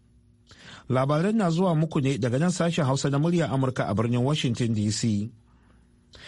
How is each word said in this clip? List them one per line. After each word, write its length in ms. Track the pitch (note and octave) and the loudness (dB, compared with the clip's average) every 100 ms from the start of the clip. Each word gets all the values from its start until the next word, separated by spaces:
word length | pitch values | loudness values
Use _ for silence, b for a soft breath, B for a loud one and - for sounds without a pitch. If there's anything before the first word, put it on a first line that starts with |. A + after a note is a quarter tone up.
| _ - _ _ - B B B B | _ -20 _ _ -20 B B B B
Labaran 460 | B2+ C3+ D3+ F#3 A3+ | 0 2 2 2 2
na 140 | F#3 | 0
zuwa 260 | E3 F#3 D#3 | 2 2 2
muku 240 | D#3+ E3 | 0 0
ne 160 | C3+ C#3 | 0 0
daga 220 | B2+ B2 | 0 0
nan 120 | F3 | 0
sashen 340 | F3 E3+ E3 C3+ | 0 0 0 0
Hausa 240 | C3+ D#3 | 0 0
na 100 | C#3 | 0
muryar 320 | D#3+ F3 D3 | 0 0 0
Amurka 380 | C3+ C3 B2 C3+ | 0 -2 -2 -2
a 40 | |
birnin 300 | G2+ A#2 B2 | 0 0 0
Washington 500 | B2+ D3+ C3 A2+ A#2+ | 0 0 -2 -2 0
D 160 | A2 G#2 | 0 0
C. 380 | G#2+ A#2+ G#2 A2 - _ b b b b _ _ B | 0 0 0 -4 -10 _ b b b b _ _ B